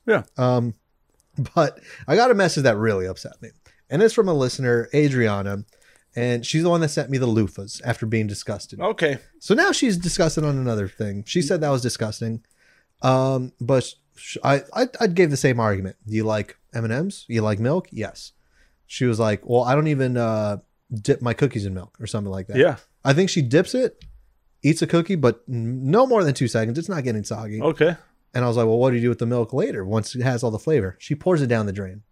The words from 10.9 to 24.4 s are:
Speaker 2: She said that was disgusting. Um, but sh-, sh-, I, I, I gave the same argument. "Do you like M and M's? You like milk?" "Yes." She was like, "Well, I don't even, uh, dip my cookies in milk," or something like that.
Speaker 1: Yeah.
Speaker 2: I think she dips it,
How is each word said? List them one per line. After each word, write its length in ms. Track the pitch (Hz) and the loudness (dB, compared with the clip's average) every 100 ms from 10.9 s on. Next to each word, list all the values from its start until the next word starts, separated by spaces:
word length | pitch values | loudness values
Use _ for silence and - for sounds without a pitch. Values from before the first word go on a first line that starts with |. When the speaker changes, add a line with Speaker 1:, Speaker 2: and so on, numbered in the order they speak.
| - 104 101 - | -6 -6 -6 -4
Speaker 2:
She 160 | 175 | -2
said 200 | 139 175 | 0 0
that 80 | 147 | 0
was 120 | 131 | 0
disgusting. 600 | 120 - 110 - 113 113 - _ _ _ _ _ | -2 -4 -6 -4 -6 -8 -12 _ _ _ _ _
Um, 520 | 127 131 131 131 127 - | 2 2 2 -2 -4 -6
but 240 | 120 - | 0 0
sh-, 120 | - - _ _ | 0 -10 _ _
sh-, 220 | - - | -16 -4
I, 200 | 135 139 - | 0 0 -2
I, 140 | 226 254 - | -4 -4 0
I 80 | 220 | 2
gave 240 | 170 165 | 4 2
the 60 | 139 | 4
same 220 | 139 117 | 2 2
argument. 360 | 110 98 92 - 107 | 0 0 -4 -10 -6
"Do 60 | 107 | -2
you 80 | |
like 340 | 110 107 101 - _ | 0 -2 -4 -12 _
M 100 | 120 | -6
and 100 | 113 | -4
M's? 320 | 123 196 - - | -2 -4 -8 -4
You 140 | 113 | -2
like 180 | 107 101 | 0 0
milk?" 280 | 120 180 - | 0 -2 -4
"Yes." 420 | 110 98 - - _ _ _ _ _ _ | -10 -10 -12 -20 _ _ _ _ _ _
She 180 | - 127 | -2 0
was 140 | 110 | 2
like, 220 | 110 107 | 0 0
"Well, 200 | - 123 | 0 0
I 100 | 120 | 4
don't 140 | 143 156 | 2 2
even, 300 | 139 127 123 | 0 0 0
uh, 400 | 113 107 104 101 - _ _ | 0 -2 -2 -4 -10 _ _
dip 280 | 110 120 127 | -6 -2 0
my 120 | 120 | -2
cookies 320 | 117 139 113 98 | 0 -2 -2 -6
in 80 | |
milk," 240 | 92 90 - | -8 -12 -14
or 80 | 110 | -8
something 240 | 110 101 | -6 -6
like 160 | 95 98 | -8 -4
that. 100 | 127 | 2
Speaker 1:
Yeah. 180 | 160 117 _ _ | 2 2 _ _
Speaker 2:
I 100 | 135 | 0
think 160 | 139 196 | 2 2
she 120 | 170 | 0
dips 320 | 123 147 185 | 2 2 2
it, 300 | 254 262 - - - _ _ | 0 -2 -4 -18 -20 _ _